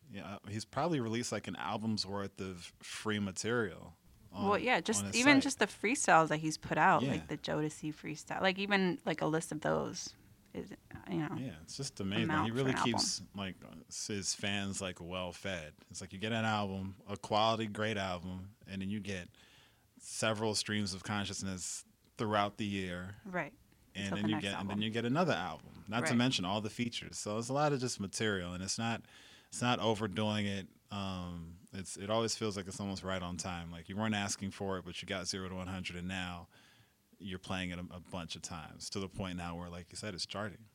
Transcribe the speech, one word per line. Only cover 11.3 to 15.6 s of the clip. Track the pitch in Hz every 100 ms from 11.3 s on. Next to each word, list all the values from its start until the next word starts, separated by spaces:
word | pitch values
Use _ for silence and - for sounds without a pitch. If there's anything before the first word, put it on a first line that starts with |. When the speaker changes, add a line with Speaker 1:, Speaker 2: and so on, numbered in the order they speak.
| 165
Speaker 1:
Yeah, | 127 80
it's | 82 -
just | 139 -
amazing. | 98 104
Speaker 2:
amount | 165 156 113
Speaker 1:
He |
Speaker 2:
for | 117
Speaker 1:
really | 135
Speaker 2:
an | 127
album. | -
Speaker 1:
keeps, | 117 - - 95 101
like, | 95 90
uh, | - 82 -
s-, | - -
his | 104 92
fans, | - 104 101 98 98
like, | 95 87
well | 85 92 90
fed. | 85 98 90